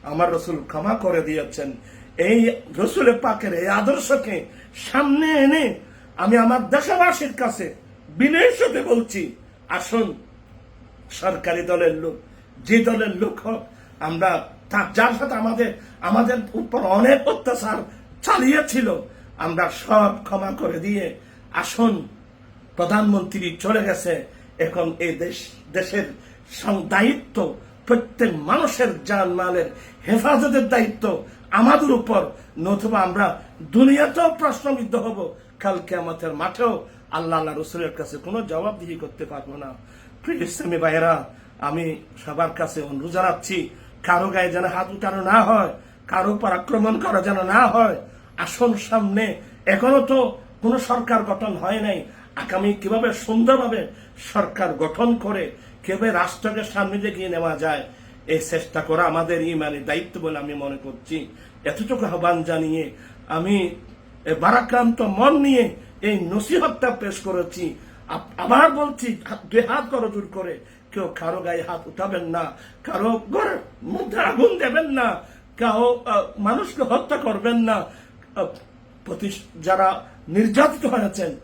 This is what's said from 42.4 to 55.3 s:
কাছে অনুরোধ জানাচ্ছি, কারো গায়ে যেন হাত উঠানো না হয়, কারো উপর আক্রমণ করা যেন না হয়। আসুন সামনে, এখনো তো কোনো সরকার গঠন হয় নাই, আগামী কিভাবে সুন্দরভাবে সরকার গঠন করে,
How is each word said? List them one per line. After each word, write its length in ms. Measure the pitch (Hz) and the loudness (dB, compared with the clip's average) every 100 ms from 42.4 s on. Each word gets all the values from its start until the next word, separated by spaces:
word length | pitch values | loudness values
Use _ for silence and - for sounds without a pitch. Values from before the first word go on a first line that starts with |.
| 165 160 | -2 -2
কাছে 260 | 160 156 | -6 -4
অনুরোধ 300 | 143 139 156 | -8 -8 -4
জানাচ্ছি, 580 | 175 185 185 - 185 - - - - | 0 0 0 -4 -4 -4 -10 -20 -12
কারো 260 | - 175 190 | 2 2 2
গায়ে 220 | 185 180 | 0 0
যেন 140 | 175 180 | 0 -2
হাত 220 | 175 185 | -2 -6
উঠানো 300 | 196 190 190 | -4 -4 -2
না 200 | 185 214 | 4 4
হয়, 320 | 208 220 175 - - - - | 6 4 2 -4 -18 -20 -4
কারো 260 | 190 196 | 0 0
উপর 180 | 208 208 | 0 0
আক্রমণ 480 | 180 - 220 214 - | -2 0 0 2 2
করা 220 | - 196 | 0 0
যেন 220 | 190 196 | 2 0
না 240 | 185 208 240 | 4 6 6
হয়। 280 | 214 226 117 - - - - | 6 4 2 -8 -20 -20 -8
আসুন 360 | 170 - 240 | -8 0 0
সামনে, 680 | 208 - 226 202 202 220 165 - - - | 0 0 0 2 0 0 -4 -12 -6 0
এখনো 360 | 196 240 277 | 2 6 4
তো 360 | 240 269 247 - - - | 4 2 2 -2 -18 -4
কোনো 180 | 220 247 | 0 0
সরকার 440 | - 247 233 226 | 0 -2 2 0
গঠন 320 | 208 196 214 180 | 0 -4 -4 -4
হয় 240 | 175 214 | -4 -2
নাই, 260 | 208 180 - - - - | -2 -4 -6 -18 -16 -12
আগামী 380 | 139 185 202 | -6 0 0
কিভাবে 400 | 202 196 220 226 | 0 0 0 0
সুন্দরভাবে 760 | 208 - 226 233 262 240 214 - - - - - | -2 0 2 4 4 2 -2 -4 -12 -20 -18 -6
সরকার 400 | 220 190 - 180 | -2 -2 -2 -4
গঠন 420 | 143 156 - 240 233 | -2 -4 0 0 0
করে, 360 | 202 | -2